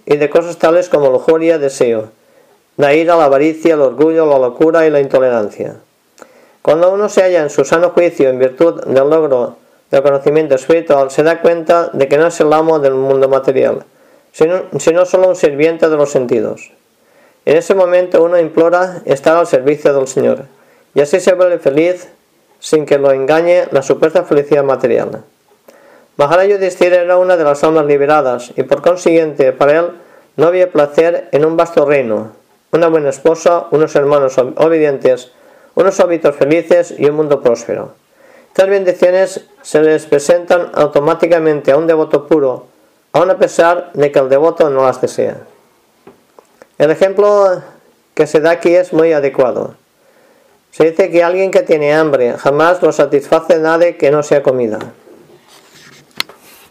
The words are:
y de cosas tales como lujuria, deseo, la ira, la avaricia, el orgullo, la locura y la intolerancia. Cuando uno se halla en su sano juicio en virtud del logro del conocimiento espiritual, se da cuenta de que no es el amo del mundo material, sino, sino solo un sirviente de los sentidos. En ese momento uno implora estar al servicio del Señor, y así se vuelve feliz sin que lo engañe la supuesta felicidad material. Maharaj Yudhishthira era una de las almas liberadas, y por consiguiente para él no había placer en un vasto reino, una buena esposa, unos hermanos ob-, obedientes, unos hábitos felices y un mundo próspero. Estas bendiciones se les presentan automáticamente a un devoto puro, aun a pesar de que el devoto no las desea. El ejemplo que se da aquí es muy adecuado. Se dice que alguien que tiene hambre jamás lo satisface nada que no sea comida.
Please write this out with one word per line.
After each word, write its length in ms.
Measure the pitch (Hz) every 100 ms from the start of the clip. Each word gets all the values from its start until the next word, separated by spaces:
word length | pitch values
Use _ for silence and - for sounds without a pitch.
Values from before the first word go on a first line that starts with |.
| -
y 120 | 147
de 120 | 147
cosas 280 | 170 170 165
tales 300 | 165 170 180
como 220 | 151 139
lujuria, 480 | 127 127 160 165 165
deseo, 520 | 139 135 127 113 110 _ _ _ _ _ _ -
la 160 | 143
ira, 220 | 151 165 170
la 100 | 147
avaricia, 480 | 135 151 160 165
el 80 | 156
orgullo, 440 | 135 117 160 160 156
la 140 | 139
locura 460 | 127 120 160 165 160
y 20 |
la 100 | 147
intolerancia. 800 | 135 135 131 117 104 - 101 - _ _ _ _ - _ _ _
Cuando 320 | - 151 175
uno 160 | 196 208
se 140 | 208
halla 180 | 185 175
en 80 | 147
su 160 | - -
sano 240 | 165 175
juicio 400 | 175 175 170 135
en 80 | 127
virtud 460 | 131 - 170 160 -
del 240 | 127 139
logro 480 | 160 151 131 117 - _ _ _
del 140 | 139
conocimiento 520 | 143 139 139 151 156 131
espiritual, 540 | - 165 160 143 135
se 140 | -
da 180 | 151 165
cuenta 480 | 165 170 160 170 170
de 160 | - 135
que 100 | 143
no 100 | 165
es 120 | 165
el 140 | 151
amo 260 | 151 160 160
del 140 | 139
mundo 340 | 135 135 135 135
material, 560 | 135 131 131 120 113 - _ _ _ _
sino, 300 | - 160 185 - -
sino 280 | - 165 180
solo 240 | 190 185
un 60 | 180
sirviente 540 | 160 139 156 165 165
de 80 | 151
los 140 | 143
sentidos. 600 | 147 123 123 110 110 - _ _ _ _ _ _ _ -
En 120 | 151
ese 160 | 165
momento 500 | 196 180 180 180 180
uno 140 | 170 175
implora 640 | 160 160 165 175 185 175 -
estar 300 | 135 - 165
al 120 | 165
servicio 460 | 135 131 147 151
del 140 | 139 135
Señor, 360 | - 123 120 139 _ _ _ _
y 80 | -
así 180 | 143 185
se 140 | 185
vuelve 240 | 180 180 170
feliz 520 | 147 135 170 180 - _ _ _ _ _
sin 260 | - 156 143
que 120 | 143
lo 120 | 139
engañe 560 | 135 135 160 175 180 175
la 100 | 139
supuesta 420 | 131 135 160 175
felicidad 400 | 180 151 143 151
material. 600 | 139 127 123 113 110 107 - _ _ _ _ _ _ _ _ -
Maharaj 300 | 143 170 196
Yudhishthira 540 | 202 190 180 180 180
era 160 | 175 180
una 180 | 185 180
de 100 | 151
las 180 | 143
almas 220 | 160 160 147
liberadas, 640 | 143 143 151 135 120 - -
y 80 |
por 180 | 131 143
consiguiente 680 | 170 180 175 165 160 143 135
para 280 | 127 143 156
él 120 | 175 - - - _ -
no 120 | 156
había 240 | 180 180
placer 580 | 160 143 - 165 175 -
en 140 | 139 156
un 120 | 165
vasto 280 | 165 - 143
reino, 520 | 147 120 107 110 - _ _ _
una 160 | 160 165
buena 220 | 160 143
esposa, 560 | 131 165 160 180 175 175
unos 240 | 147 151 151
hermanos 420 | 143 147 131 127
ob-, 160 | 127 -
obedientes, 720 | 160 165 151 135 127 127 - _ _ _ _
unos 260 | - 185 190
hábitos 360 | 180 170 160 139
felices 580 | 139 165 165 175 170 -
y 100 | 143
un 100 | 151
mundo 260 | 156 139
próspero. 520 | 123 117 - 101 110 - _ _ _ _ _
Estas 200 | - 190
bendiciones 760 | 196 185 180 180 180 190 - - _
se 200 | - 151
les 240 | 156 156 151
presentan 640 | 143 143 175 175 180 170
automáticamente 1000 | - 147 147 147 165 170 170 160 147 139
a 60 | 139
un 100 | 160
devoto 400 | 160 151 147 -
puro, 400 | 160 139 127 - _ _ _ _
aun 180 | 147 180
a 60 | 180
pesar 540 | 180 - 170 175 -
de 180 | - 143
que 80 | 143
el 100 | 131
devoto 400 | 135 165 160 160
no 140 | 135
las 180 | 131 127
desea. 360 | 120 - 113 - - _ _ _ _ _ - _ _ _ _ _ - -
El 140 | 151
ejemplo 720 | 156 190 196 208 208 196 180 - - _ _ _
que 140 | - 151
se 120 | 160
da 120 | 156
aquí 240 | 170 175 175
es 180 | 180
muy 200 | 160 165
adecuado. 640 | 151 139 139 127 107 104 - _ _ _ _ _ _ _ _ _
Se 180 | - 160
dice 200 | 165 190
que 140 | 165
alguien 280 | 170 185 190
que 100 | 190
tiene 320 | 170 160 147
hambre 440 | 151 160 135 123 123
jamás 440 | - 143 160 180
lo 100 | 165
satisface 680 | 151 143 143 - 165 160 165
nada 340 | 156 165 175
que 180 | 165 143
no 100 | 151
sea 220 | 147 147
comida. 360 | 139 127 120 107 110 - - - _ _ _ _ _ _ - - _ - - - - - _